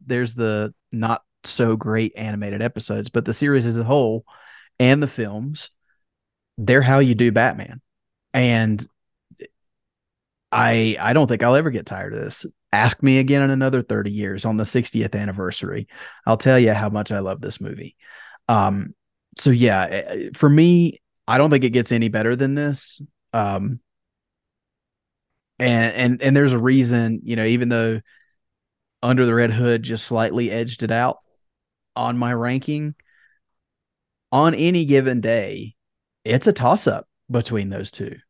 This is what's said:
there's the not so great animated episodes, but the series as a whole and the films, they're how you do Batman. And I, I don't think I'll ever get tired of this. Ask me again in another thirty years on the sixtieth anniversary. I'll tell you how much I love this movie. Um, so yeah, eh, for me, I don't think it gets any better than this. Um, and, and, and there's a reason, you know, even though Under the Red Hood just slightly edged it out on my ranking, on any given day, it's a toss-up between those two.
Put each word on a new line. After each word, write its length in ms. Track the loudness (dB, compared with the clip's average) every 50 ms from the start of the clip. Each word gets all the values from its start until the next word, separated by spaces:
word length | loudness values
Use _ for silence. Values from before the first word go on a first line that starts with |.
| -6
there's 280 | -6 -4 -4 -4 -4 -4
the 400 | -4 -4 -2 -2 -2 -4 -6 -8 _ _ -12 -8
not 300 | -4 -4 -2 -4 -4 _ _ _ _ -16
so 320 | -10 -2 0 0 2 0
great 360 | 0 -2 -4 -2 -2 -2 -4 -6
animated 460 | -8 -10 -8 -8 -8 -8 -6 -6 -4 -4
episodes, 480 | -4 -6 -6 -8 -6 -6 -6 -6 -4
but 140 | -4 -4 -2
the 80 | -2 -4
series 340 | -2 0 2 2 2 2
as 120 | 0 -2 -2
a 60 | 0
whole 400 | 0 2 2 2 0 -2 -4 -8 _ -20 -20 -20 -20 -20 -20 -20 _ _ 0
and 220 | 2 4 4 4 2
the 40 |
films, 640 | -2 -4 -6 -8 -6 -6 -8 -8 -8 -10 -10 -12 -16 _ _ _ _ _ _ _ _ _ _ _ _ _ _ _ _ _ -6
they're 240 | 2 4 4 6 6
how 160 | 6 6 6
you 140 | 6 4 4
do 160 | 4 2 2 4
Batman. 480 | 4 2 2 0 -4 -10 -14 -16 -20 _ _ _ _ _ _ _ _ _ _ -2
And 500 | 0 2 2 2 2 2 0 0 -2 -6 -10 _ _ _ _ _ _ _ _ _ -20 -20 -20 _ _ _ _ _ _ _ _ _ _ _ _ _ _ _ _ _ _ _ -4 0
I, 440 | 2 2 2 2 2 2 0 -2 -2
I 120 | 0 2 4
don't 140 | 4 4
think 160 | 2 2 0 2
I'll 140 | 4 4
ever 140 | 2 2 0
get 160 | -4 -6 -8
tired 280 | -8 -10 -10 -10 -10 -8
of 60 | -10
this. 260 | -10 -10 -10 -12 -14 -14 -16 _ _ -2 0
Ask 300 | 2 2 2 0 0 2
me 160 | 2 4 4
again 240 | 2 2 2 2 2
in 80 | 0
another 320 | 0 0 0 0 -2 -2 -2
thirty 280 | -2 -4 -4 -4 -4
years 340 | -6 -6 -6 -6 -6 -6 -4
on 120 | -4 -2
the 80 | -2 -2
sixtieth 500 | -2 -2 -2 -2 -2 -4 -4 -4 -2 -4
anniversary. 760 | -6 -6 -6 -6 -6 -6 -6 -6 -8 -8 -8 -8 -8 -10 -12 -14 -20 -20 -20 -18 -8 -2
I'll 100 | -2 0
tell 220 | 2 4 4 6 6
you 140 | 6 4 2
how 160 | 0 -2 -4
much 220 | -4 -4 -6 -4
I 100 | -6 -6
love 200 | -6 -6 -8 -8
this 200 | -10 -12 -12 -10
movie. 360 | -12 -12 -12 -12 -16 -18 _ _ _ -20 -20 -20 -20 -20 -20 -10 _ 0
Um, 460 | 2 2 2 2 0 -2 -6 -8 -12 _ _ _ _ _ _ _ -8 -2
so 120 | 2 4
yeah, 340 | 4 6 4 4 4 2 0
eh, 440 | -2 -4 -6 -8 -8 -8 -10 -10 -10 -4
for 140 | 2 4 6
me, 520 | 6 8 6 6 6 6 4 2 -2 -6 _ _ _ _ -4
I 120 | 0 2 2
don't 120 | 4 4
think 140 | 4 2 2
it 60 | 2
gets 220 | 2 0 0 0 0
any 160 | 0 0 0
better 280 | 0 0 0 0 0
than 180 | 0 -2 -2 -2
this. 460 | -2 -4 -4 -6 -6 -10 -16 -18 -18 -20 -20 _ _ _ _ -4
Um, 480 | -2 -2 0 -2 -2 -4 -6 -6 -8 _ _ _ _ _ _ _ _ _ _ _ _ _ _ _ _ _ _ _ _ _ _ _ _ _ _ _ _ _ _ _ _ _ _ _ -2
and, 360 | 0 2 2 2 2 0 0
and, 280 | 0 0 0 0 2 2
and 140 | 2 4
there's 160 | 4 4 4 2
a 60 | 2
reason, 640 | 2 4 4 4 4 2 2 0 0 0 -2 -6 -6
you 120 | -6 -4
know, 80 | -2 0
even 240 | 0 0 0 0 0
though 320 | 0 0 0 0 -2 -4 -8 _ _ _ _ _ _ _ _ _ _ _ _ _ _ _ _ _ _ -6 -2
Under 220 | 0 2 4 4
the 80 | 2 4
Red 180 | 2 2 2 2
Hood 300 | 0 0 0 0 0 -2
just 220 | -6 -8 -8 -6
slightly 440 | -4 -2 -2 -2 -2 -2 -2 -4 -2
edged 320 | -4 -4 -6 -6 -8 -6 -4
it 80 | -2
out 280 | -2 0 0 -2 -2 _ _ _ _ _ _ _ _ _ _ _ _ _ _ _ -8
on 240 | -6 -6 -4 -4 -4
my 140 | -4 -4 -2
ranking, 600 | -2 -2 -2 -4 -4 -4 -6 -6 -6 -6 -8 -10 _ _ _ _ _ _ _ _ _ _ _ _ _ _ _ _ _ _ _ _ _ _ _ _ _ _ -4 0
on 220 | 2 2 2 2
any 300 | 2 0 0 0 0 2
given 360 | 2 2 2 2 2 0 -2
day, 540 | 0 0 -2 -2 -2 -4 -8 -12 -14 -16 -18 _ _ _ _ _ _ _ _ _ -4
it's 220 | -2 0 0 2
a 60 | 2 0
toss-up 540 | 2 2 2 2 2 2 -2 -2 -4 -6 _ _ _ _ -4
between 400 | -4 -2 -2 -2 -4 -4 -4 -4
those 200 | -8 -10 -10 -12
two. 260 | -12 -12 -12 -12 -12 -16 _ _